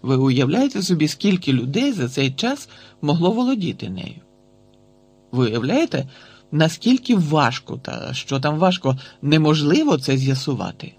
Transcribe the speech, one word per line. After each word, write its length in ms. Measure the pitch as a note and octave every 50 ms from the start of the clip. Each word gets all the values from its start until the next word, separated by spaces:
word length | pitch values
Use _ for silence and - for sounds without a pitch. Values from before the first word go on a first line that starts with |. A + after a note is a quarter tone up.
Ви 140 | - B2 C3+
уявляєте 640 | B2+ C3+ C3+ B2+ C3+ D3 C#3 D#3+ A#3 C4+ C#4 - G3+
собі, 260 | F#3 - F3+ D3+ D3+ D3+
скільки 440 | - - - G3+ F#3+ F3+ - C#3+
людей 400 | C3 B2 A#2 C3 C#3 A3 C4 C#4+
за 160 | A#3+ F3+ B2+ A#2+
цей 220 | - C#3+ C#3 C3+
час 380 | C3+ - A3 A#3+ C#4 C#4 - - - - - - _ _
могло 280 | - D3 D3 D#3+ E3+ F3+
володіти 600 | A3 A#3 B3 B3+ C4+ G#3+ F3+ D3 F#2+ - - F2+
нею? 300 | F#2+ F#2 - - - - _ _ _ _ _ _ _ _ _ _ _ _ _ _ _ _ _ _ _ _ _ _
Ви 140 | - B2+ B2+
уявляєте, 640 | A2 G#2+ A#2+ A2 C#3 G#3+ D4 E4+ - - C3+ C3+ C3+ - - - - - - _ _
наскільки 640 | - D3+ D#3+ E3 - - - A3+ B3+ C4 - - A#3+
важко, 640 | F#3+ E3 C#3+ D#3 D3+ C#3+ A#2 B2 - _ - -
та 380 | B2+ - - - - - - B2+
що 260 | - - - C#3 C3+
там 180 | C3+ D3 D3+ D3+
важко, 400 | F#3 F#3 F3+ F3+ - C3+ C3 C3 - - - _
неможливо 760 | - C#3+ D#3 D#3+ D#3 D3+ D3+ D3+ D3 D3 E3+ D4+ D#4+ - F3 C#3
це 180 | C3 D3 C3+
з'ясувати? 800 | C3+ C3+ C3+ C3+ C3 - D#3 C3+ G2+ F#2+ F#2 - - - F2+ _